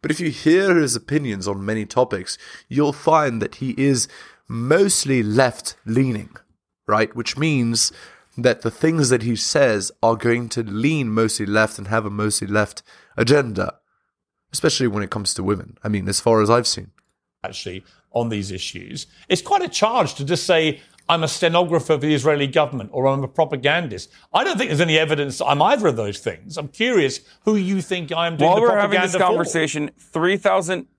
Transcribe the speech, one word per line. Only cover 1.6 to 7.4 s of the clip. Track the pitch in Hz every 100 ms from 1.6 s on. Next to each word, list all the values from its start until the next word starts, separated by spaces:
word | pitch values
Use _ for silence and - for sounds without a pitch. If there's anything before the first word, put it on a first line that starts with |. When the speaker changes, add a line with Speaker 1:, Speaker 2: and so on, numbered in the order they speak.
| 98
Speaker 1:
many | 110
topics, | 104 - 127 98 90 - - - _
you'll | 127 147
find | 143 - 156 147 117
that | 104 -
he | 131 113
is | 139 131 - - - _ _
mostly | 117 123 165 202 - 139 131
left-leaning, | 107 110 127 117 - - - 117 135 107 104 - _ _ _ _ -
right? | 107 110 120
Which | 113
means | 135